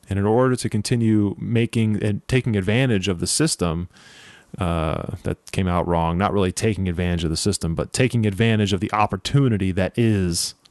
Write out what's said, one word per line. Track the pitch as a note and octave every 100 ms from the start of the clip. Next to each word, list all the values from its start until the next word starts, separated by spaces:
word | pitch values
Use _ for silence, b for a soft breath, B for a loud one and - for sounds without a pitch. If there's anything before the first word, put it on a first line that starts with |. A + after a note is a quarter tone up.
| -
and | G2
in | G2+
order | A2+ C3 B2
to | A2
continue | A2 G2+ B2 A2+ G#2+ G2+ -
making | G#2 A#2 A#2 A#2+ A2 G#2
and | A2 G2+ -
taking | C3 B2 G#2
advantage | F#2 A2 C3 G#2 F#2
of | F2
the | F2
system, | - D#3 - F2 E2 F2 B B B B B B -
uh, | F2 E2+ D#2+ - - -
that | - - -
came | - F#2
out | F2 E2+
wrong, | E2+ E2 E2+
not | G2
really | G2+ F#2
taking | - A2+ F#2+ F#2+
advantage | E2+ F2+ F2
of | E2
the | D#2+
system, | - F#2+ E2 E2
but | -
taking | - B2+ A#2+ G#2+
advantage | F#2+ A2+ A2 G#2
of | F#2+
the | G#2
opportunity | G#2 G#2 G2 - C#3+ C3+ G#2+ F#2+
that | F2+ F#2 -
is | A2+ G#2 F2+ E2 - - _